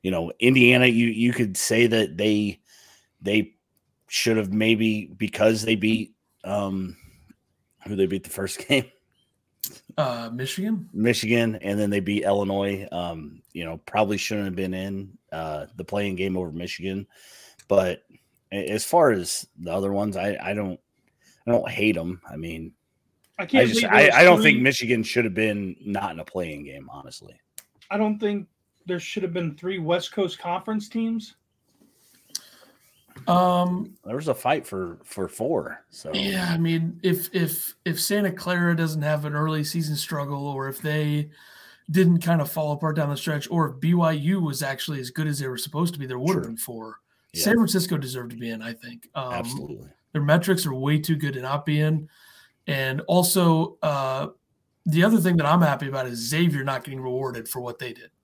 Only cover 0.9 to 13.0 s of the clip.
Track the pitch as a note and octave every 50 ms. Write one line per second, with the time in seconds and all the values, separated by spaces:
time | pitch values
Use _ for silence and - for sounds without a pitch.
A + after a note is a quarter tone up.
0.9 | A2+ A#2 A#2 A#2 A2 A2 A#2 B2 A#2 - A#2 G2+ F#2 - - - A2+ A2+ A#2+ A2+
1.9 | A2+ A2+ G#2+ - E2 F2 G#2 A2 G#2+ G#2 G#2+ G2+ F#2+ _ _ _ _ - _ -
2.9 | _ _ _ _ _ _ - G2 G#2 G#2+ - - _ _ _ _ _ _ _ _
3.9 | _ _ _ _ - - - A#2 A2 A2 G#2 F#2 G2 G#2+ A2 A2+ A2+ G#2+ A2+ A2
4.9 | G#2+ G#2+ F#2+ - - - A2 G2+ - - G#2+ A2 A2+ G#2 G#2+ A2+ A2+ G2+ G2 A2
5.9 | A2 A2 A2 - _ _ _ _ _ _ - F#2 G2+ G#2 G2+ G2 F#2+ F#2+ F#2+ F2+
6.9 | F2 _ - - _ _ _ _ _ _ _ _ _ _ _ _ _ _ - F#2+
7.9 | G#2 F#2+ F#2+ F2 G2 F#2+ - - - - F#2+ F#2+ - - - - C#3+ C3 A#2+ -
8.9 | _ _ _ _ _ _ _ _ _ _ _ _ _ _ - - - - _ -
9.9 | - - D3 B2+ A#2+ A#2 A#2 A#2 A#2 B2 C3 C3+ - - F#3+ A3 A3+ F#3 - -
10.9 | - G2 G#2+ A#2+ A#2 - - G#2+ A#2+ A#2 A#2 A2+ G#2+ - - G2 G2+ G#2 G#2+ G2+
11.9 | G#2 G2+ F#2 G2 G2+ G#2 - G2 G2+ G2+ G2+ G2 G2 G2 G2 G2+ G2 F#2+ G2+ -
12.9 | - F2